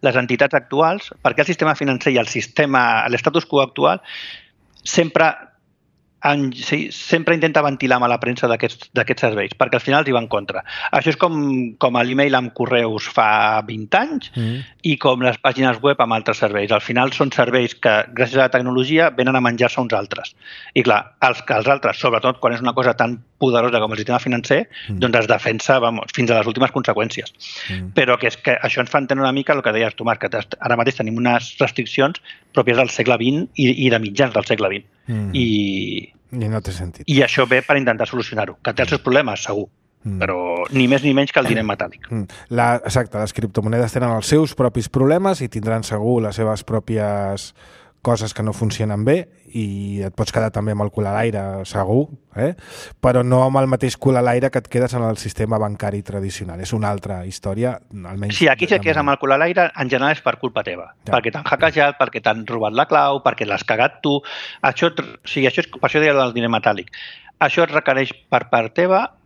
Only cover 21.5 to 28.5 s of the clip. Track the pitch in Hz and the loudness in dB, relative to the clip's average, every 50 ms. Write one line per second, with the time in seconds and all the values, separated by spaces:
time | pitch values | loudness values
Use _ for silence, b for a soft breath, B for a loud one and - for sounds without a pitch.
21.5 | 131 110 110 123 139 139 - 117 95 - - 135 117 110 113 131 127 - - 123 | 0 0 4 2 2 2 2 -2 -2 2 0 0 0 2 0 0 -2 0 0 0
22.5 | 120 113 123 123 117 131 127 127 113 - 123 117 120 113 120 _ _ _ - 131 | 0 0 -2 -2 -2 0 0 0 2 2 0 -2 -2 -8 -14 _ _ _ 0 2
23.5 | 120 120 117 123 120 117 110 107 110 104 107 107 120 123 - 131 123 120 - - | 2 2 2 2 2 0 0 0 -2 -6 -4 -2 -2 -2 0 0 -2 -2 0 2
24.5 | 135 147 226 - B B B B 104 92 123 123 113 123 113 107 117 101 - - | 2 0 0 -2 B B B B -4 -2 0 2 2 2 2 2 2 0 2 -2
25.5 | 113 113 - - 135 131 117 117 117 110 104 - - - 120 113 117 113 107 117 | -4 -4 2 2 2 4 4 0 0 -2 -8 -6 -4 -2 0 2 2 2 2 0
26.5 | 110 123 131 127 - 139 117 - 107 107 107 113 - - - - _ B B B | 0 0 0 0 0 -2 -2 0 0 0 -2 -4 -4 -8 -12 -12 _ B B B
27.5 | B B B B 98 92 92 92 98 - 135 123 123 120 - 120 - - - - | B B B B -10 -8 -10 -2 0 2 4 4 2 2 2 -2 -2 -2 0 0